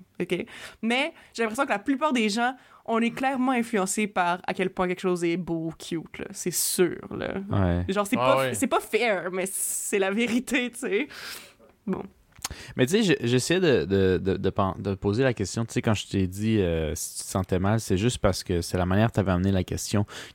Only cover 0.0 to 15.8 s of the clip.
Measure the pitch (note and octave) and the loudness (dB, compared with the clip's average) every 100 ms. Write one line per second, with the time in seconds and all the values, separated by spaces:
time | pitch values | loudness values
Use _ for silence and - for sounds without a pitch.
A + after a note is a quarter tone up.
0 | - - F3+ F3 - - - - A3 B3+ | -16 -8 -4 -4 -6 -12 -18 -6 -2 0
1 | D#4+ - - - A3+ A3+ C4+ G3+ C#4+ C4 | -2 -6 -12 -4 -2 0 0 0 0 0
2 | D4+ A#3+ G#3+ A3+ B3 C4 - - - A3+ | 2 2 2 2 0 -2 -14 -12 -2 2
3 | A#3 A#3 C4 C4 B3+ B3 A#3 G3+ F#3+ A3 | 2 0 0 0 2 2 2 0 0 0
4 | G#3 G3 F3 F3+ - F#3 F#3 F#3+ F3+ F3+ | -2 0 0 -2 -4 -2 -2 -2 -2 0
5 | F#3 F3 E3+ F3 E3 E3 E3 - - E3 | 0 0 0 0 -2 -4 -4 -8 -8 -8
6 | - - - - F3 D#3+ - - F3 - | -8 -12 -12 -6 -4 -2 0 2 2 0
7 | - - - G3 G3+ C#3+ F2+ F2 F2+ G3+ | -8 -6 -4 -6 -2 2 4 2 0 -2
8 | G3+ B3 B3+ C4 C4 - C4+ F4+ - - | 0 2 4 4 2 0 0 0 0 0
9 | A#3+ F3+ F3 F#3 - - - - - G3+ | 2 0 -2 -4 -4 -4 -4 -4 -2 0
10 | F#3+ G#3 A#3+ B3 - A#3+ B3 - A3 G3+ | 0 0 0 0 0 -2 -2 -6 -2 -2
11 | D4 - - - - _ - _ - F#3 | -2 -8 -14 -16 -18 _ -20 _ -6 -6
12 | G3 _ _ - - - - - B2+ G#3+ | -8 _ _ -16 -14 -14 -8 0 2 4
13 | G3 - A#2+ B2+ - F3+ E3+ G#2 D#2+ G2 | 4 4 4 2 2 2 4 4 4 4
14 | F#2+ F2 F#2 F#2 G2 G#2+ F#2+ - G2+ F#2+ | 4 4 2 0 0 0 -2 -2 -4 -2
15 | G#2 A2 C3+ A2+ F#2+ A#2 A2+ B2 | 0 2 0 0 -4 -4 -2 0